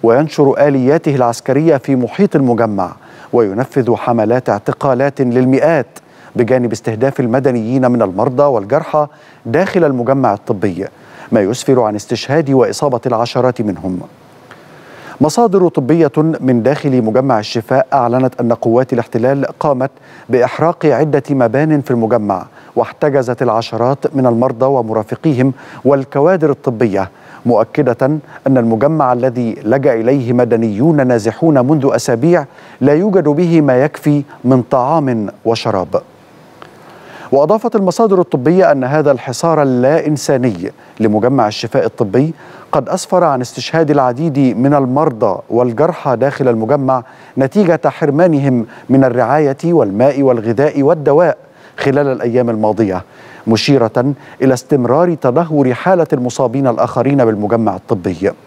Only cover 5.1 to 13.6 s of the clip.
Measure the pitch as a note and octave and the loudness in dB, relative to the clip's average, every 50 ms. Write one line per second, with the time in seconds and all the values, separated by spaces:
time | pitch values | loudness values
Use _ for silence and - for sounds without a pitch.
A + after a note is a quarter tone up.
5.1 | C3+ - C3+ B2 A#2 B2+ B2+ B2+ C3 C3 B2 D3+ E3+ D3+ A#2+ - - - _ _ | -2 -2 -2 0 0 0 2 2 2 2 2 2 0 0 -2 -4 -10 -20 _ _
6.1 | - - - - - - A#2+ G#2+ C3 C3 A#2+ A#2 A2 - - A#2+ A2+ G#2+ B2 C3+ | -20 -20 -20 -12 -4 -4 0 0 0 0 0 -2 -4 -6 -6 -8 -4 -2 -2 -2
7.1 | C3+ - C3 A2+ A2+ C3+ C3 C#3 B2 A#2+ A2 A2 B2+ C#3 B2+ B2 B2 A#2+ A2+ F#2+ | -2 -2 -2 0 0 0 0 0 -2 0 -2 -2 -2 0 0 2 2 2 0 0
8.1 | F2 F#2+ A2+ C3+ B2 B2 C#3+ C#3+ C3+ A2 G2 G2+ C3 D3+ E3 - - D3+ D3+ C#3+ | 0 -2 -2 -2 0 0 0 2 0 -2 -2 -2 -2 -2 -2 -2 -2 -2 -2 -2
9.1 | - - - - - - _ - A#2 D3+ F#3 F#3 - G3+ E3 D3 C3+ B2 A#2+ B2 | -6 -20 -20 -20 -20 -16 _ -2 -2 0 0 0 0 0 2 2 0 0 0 0
10.1 | C3+ C#3 C3 A2+ G2+ G2 - - A2+ G2 G2 G#2 F2+ E2+ F#2+ - - - - - | 0 2 2 0 0 -2 -4 -6 -4 -2 -2 -4 -4 -4 -8 -10 -12 -20 -20 -20
11.1 | - - - - - A2+ G2+ F#2+ A#2+ - - - C3+ B2 A#2 G#2+ G#2 G#2 - - | -20 -20 -10 -2 0 0 2 2 -2 -4 0 0 2 2 2 0 -2 -6 -6 -6
12.1 | B2+ A2 - - C3+ D#3+ E3 C3+ C3+ C3 A#2 G2+ G#2 - - D3 B2 A#2 - C3 | -8 -6 -4 -2 -2 -2 0 0 2 2 2 2 0 -2 -2 -2 -2 -2 -2 -2
13.1 | A#2 A2 A#2+ A#2 - B2+ B2 B2+ A#2+ - | -2 -2 -2 -2 -2 -2 0 0 -2 -2